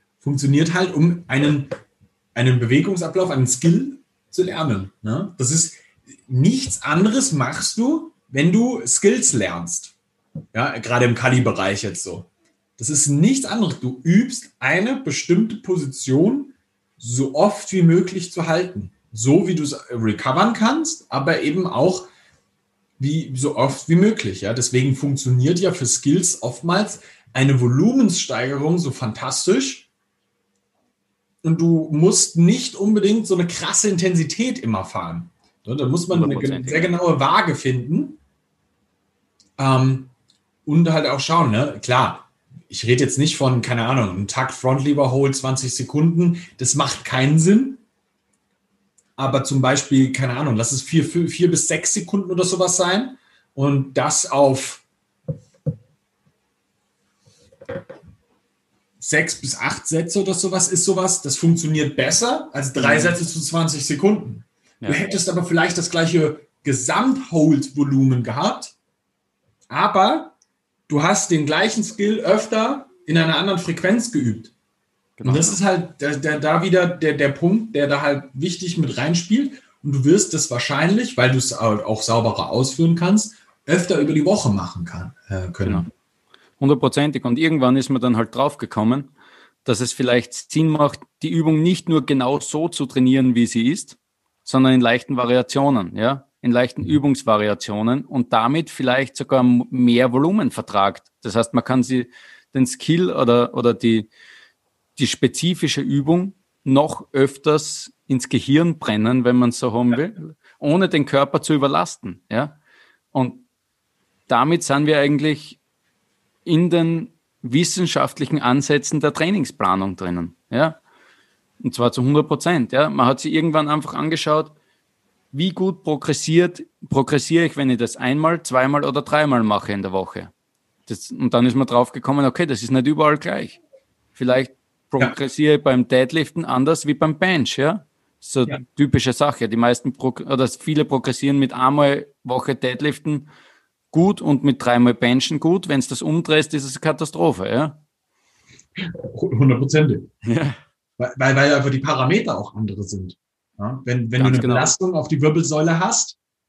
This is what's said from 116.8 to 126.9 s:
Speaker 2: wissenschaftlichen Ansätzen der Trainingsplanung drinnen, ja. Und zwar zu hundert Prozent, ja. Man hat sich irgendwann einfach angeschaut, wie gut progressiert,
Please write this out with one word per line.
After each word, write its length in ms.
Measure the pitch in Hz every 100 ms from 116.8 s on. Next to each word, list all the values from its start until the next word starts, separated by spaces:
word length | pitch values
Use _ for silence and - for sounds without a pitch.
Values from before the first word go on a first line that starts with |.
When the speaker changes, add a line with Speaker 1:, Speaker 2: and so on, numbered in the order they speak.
| 165 165 - _ _ _
Speaker 2:
wissenschaftlichen 1000 | 123 131 170 - 175 143 131 - 139 156
Ansätzen 580 | 123 131 135 147 - 151
der 140 | 147
Trainingsplanung 800 | - 160 202 131 - 98 95 98
drinnen, 400 | 90 92 87 85 - -
ja. 300 | 120 160 156 _ _ _ _ _ _ _ -
Und 100 | 120
zwar 180 | 120 120
zu 100 | 127
hundert 240 | 127 147 151
Prozent, 460 | 151 165 175 117
ja. 180 | 127 151
Man 160 | 139 123
hat 140 | 135
sich 120 | 156
irgendwann 360 | 160 160 156 151
einfach 260 | 151 135
angeschaut, 560 | - 151 160 - 151 151 _ _ _ _ _ _ _ _
wie 200 | 135 180
gut 340 | 180 190 180
progressiert, 800 | - 147 - 147 - 165 175 175 - _ -